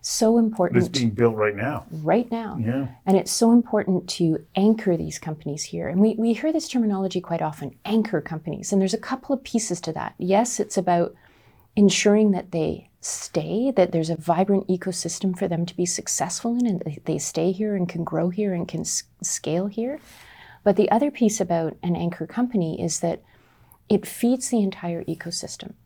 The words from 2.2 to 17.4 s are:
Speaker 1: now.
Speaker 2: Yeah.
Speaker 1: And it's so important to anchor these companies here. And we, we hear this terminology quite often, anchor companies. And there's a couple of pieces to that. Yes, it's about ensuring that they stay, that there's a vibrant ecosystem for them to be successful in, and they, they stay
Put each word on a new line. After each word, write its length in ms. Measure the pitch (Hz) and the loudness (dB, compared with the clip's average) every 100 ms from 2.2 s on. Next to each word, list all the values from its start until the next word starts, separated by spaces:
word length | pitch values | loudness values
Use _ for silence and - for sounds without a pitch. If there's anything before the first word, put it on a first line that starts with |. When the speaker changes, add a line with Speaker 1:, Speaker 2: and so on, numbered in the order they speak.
| 233 | 2
Speaker 1:
now. 280 | 226 220 - | -6 -6 -4
Speaker 2:
Yeah. 280 | 110 131 135 - - | -2 -2 -4 -8 2
Speaker 1:
And 100 | 190 | 2
it's 160 | 185 | 2
so 200 | - 226 | 2 6
important 560 | 240 233 214 190 180 180 | 6 4 -2 0 -2 -2
to 340 | - 170 156 - | 0 0 0 -2
anchor 420 | - 202 220 208 165 | 2 2 2 2 0
these 220 | 156 - | -2 -8
companies 460 | - 156 - 147 | -10 -10 -8 -8
here. 240 | - 170 170 | -8 -8 -4
And 100 | 175 | 2
we, 140 | 214 220 | 2 4
we 180 | 226 | 0
hear 180 | 220 311 | 0 0
this 160 | 320 - | -2 -2
terminology 540 | 254 220 196 190 180 | -2 0 0 -2 -4
quite 180 | - 165 | -4 -4
often, 340 | 160 151 139 - - | -4 -6 -10 -10 0
anchor 340 | 220 220 165 | 0 2 -2
companies. 500 | - 160 165 147 170 | -4 -8 -6 -8 0
And 100 | 196 | 2
there's 140 | 190 | 2
a 40 | 214 | -2
couple 360 | - 254 - | -4 -8 -4
of 80 | 269 | -4
pieces 380 | - 226 220 175 | -2 -4 -4 -6
to 120 | - | -6
that. 200 | 160 - - | -6 -8 -6
Yes, 420 | 185 196 240 - | 2 2 2 -2
it's 160 | - - | -2 0
about 380 | 180 175 175 - _ _ _ _ _ | 2 2 2 -4 _ _ _ _ _
ensuring 580 | - 202 185 214 208 214 | 4 4 6 4 6 4
that 200 | 190 - | 2 -2
they 380 | 165 156 - - _ | -2 -2 -4 -10 _
stay, 680 | - - - - 156 185 262 | -10 -10 -4 -4 -2 -2 2
that 220 | 247 180 | 4 4
there's 180 | 170 160 | 2 0
a 60 | 165 | -4
vibrant 520 | 160 165 196 202 - | 0 2 4 2 2
ecosystem 680 | 180 190 175 170 - 190 180 | -2 -2 -6 -6 -2 -2 -2
for 100 | 185 | -2
them 160 | 170 | 0
to 120 | 170 - | -2 -2
be 100 | 175 | -2
successful 680 | - - - 180 - 233 | -2 -4 -4 -4 -4 -4
in, 120 | 240 240 | 0 0
and 140 | 185 | 0
they, 180 | - 147 - | -4 -8 -4
they 120 | 147 | -4
stay 320 | - - | -4 -2